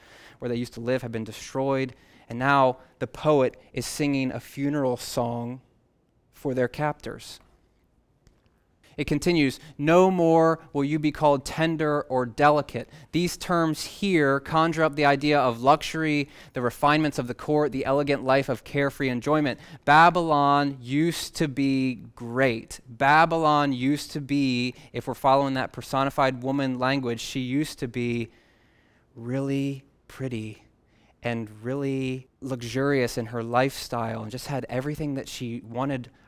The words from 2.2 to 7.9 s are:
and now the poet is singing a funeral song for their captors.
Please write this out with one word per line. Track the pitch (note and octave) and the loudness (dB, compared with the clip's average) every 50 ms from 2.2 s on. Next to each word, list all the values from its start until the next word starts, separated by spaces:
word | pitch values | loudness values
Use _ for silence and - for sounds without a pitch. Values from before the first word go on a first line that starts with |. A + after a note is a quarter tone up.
| _ - | _ -10
and | A#2 A#2+ | -6 -2
now | B2+ C#3 C#3 C#3 C3+ C3 B2 - - _ _ - | 2 4 6 6 6 4 2 0 -10 _ _ -10
the | C3 | -10
poet | - - - - D3+ D3+ C#3+ B2+ A#2+ - - - _ - | -8 -8 -2 2 4 4 4 4 2 0 -6 -18 _ -8
is | B2+ A#2+ | -8 -8
singing | - - - D3+ C#3+ C#3 C3+ C3+ B2+ | -6 -4 -2 0 0 0 0 -2 -2
a | - A#2+ | -4 -8
funeral | - - - C#3 C#3 C#3+ D3 D3 C#3 B2+ B2 | -12 -12 -8 -4 -2 -2 0 0 0 0 -2
song | A#2 - - - C3 A#2+ A#2+ A#2+ A#2+ A#2+ A#2+ B2+ C3 _ _ _ _ _ _ _ _ _ _ _ _ _ _ | -2 -6 -6 -2 -2 -2 -2 -2 -6 -6 -8 -10 -14 _ _ _ _ _ _ _ _ _ _ _ _ _ _
for | _ - - C#3+ B2+ | _ -8 -6 -4 0
their | B2+ B2 | 0 0
captors. | A#2+ - - D3+ D3 D3 - - A2+ G#2+ A2+ - - - - - _ _ _ _ _ _ _ _ _ | 0 0 -2 -4 -4 -4 -6 -10 -14 -12 -12 -14 -18 -18 -20 -20 _ _ _ _ _ _ _ _ _